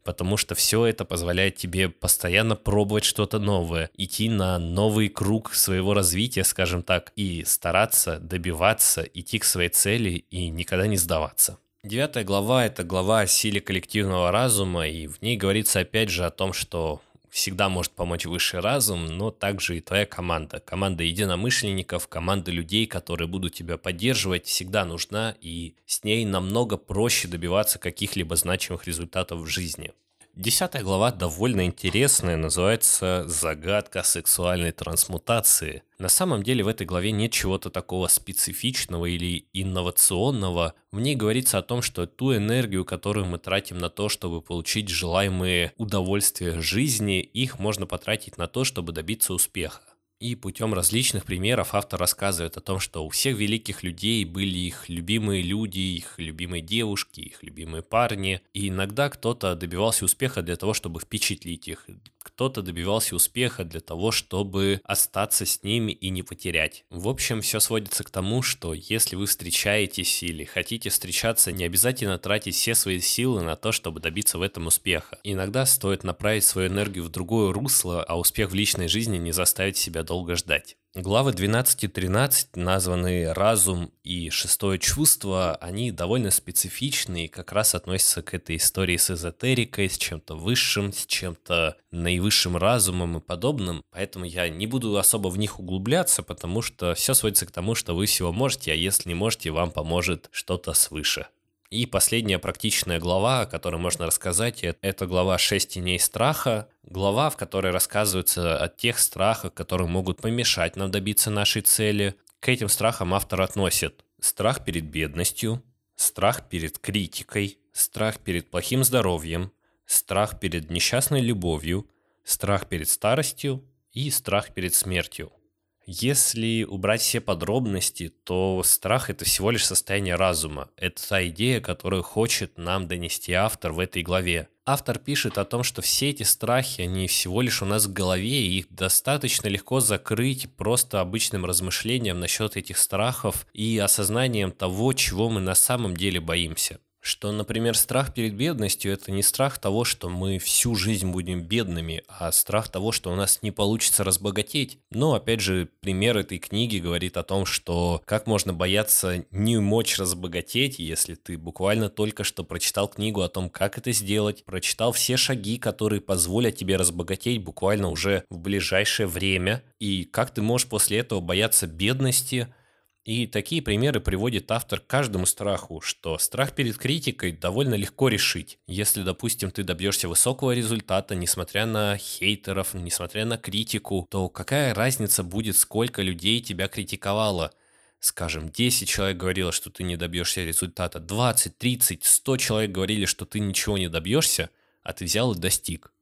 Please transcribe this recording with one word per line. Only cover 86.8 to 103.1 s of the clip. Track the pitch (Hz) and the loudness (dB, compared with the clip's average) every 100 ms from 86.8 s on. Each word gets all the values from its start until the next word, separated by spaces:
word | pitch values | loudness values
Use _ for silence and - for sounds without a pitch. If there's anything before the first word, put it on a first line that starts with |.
| 143 - - 87 | -2 -2 -2 -4
и | 80 | -6
как | - - | -10 -4
раз | 104 113 | 0 2
относятся | 90 90 95 - 85 | 0 -2 0 2 0
к | - | -4
этой | 87 - | -8 -4
истории | 82 - 95 90 85 | 0 0 2 2 2
с | - | 0
эзотерикой, | 85 85 - 127 120 113 101 95 | -2 -6 -2 0 2 0 0 -2
с | - | 0
чем-то | - 80 - 80 | -4 -6 -10 -4
высшим, | 92 123 - 104 101 | 0 2 2 0 -2
с | - - | -4 -4
чем-то | - 92 87 - 85 80 - _ | -4 -4 -8 -2 0 0 -2 _
наивысшим | 85 87 90 104 - 90 87 | -2 2 2 4 2 2 2
разумом | 98 123 95 90 85 82 | 4 4 2 2 -2 -4
и | |
подобным. | - 85 123 139 92 78 - | -6 -2 -2 0 -2 -6 -10
Поэтому | 90 101 95 | -8 -8 -8
я | 87 90 85 | -6 -2 -2
не | 80 107 | -2 -4
буду | 131 113 101 | -2 0 2
особо | - 110 95 | 2 2 0
в | 95 | 0
них | 104 - | -2 -4
углубляться, | 90 95 107 170 - - | -6 -4 0 2 2 0
потому | - - 87 107 | -2 -8 -4 -4
что | - - 90 | -4 -2 -2
всё | 85 - | 0 2
сводится | 127 107 95 - | 2 4 2 0
к | |
тому, | - 98 | -2 -2
что | 113 - 85 | -2 0 0
вы | 104 | 2
всего | - 90 | 2 0
можете, | 95 131 - 80 | 0 0 0 0
а | 80 | 0
если | 92 - 87 | 2 0 -2
не | 87 | -2
можете, | 110 - 80 | -2 -2 -2
вам | 78 87 | 0 0
поможет | 80 78 87 90 80 - | -2 -2 0 0 -2 -6
что-то | - - 90 82 | -8 -4 -4 0
свыше. | 73 - 78 76 - - _ _ _ _ | 0 0 -2 -2 -2 -6 _ _ _ _
И | 110 120 | -4 0
последняя | 101 - 117 107 92 | 2 2 2 2 2
практичная | 90 - 110 - 95 85 | 0 -2 -2 0 0 0
глава, | 87 | 2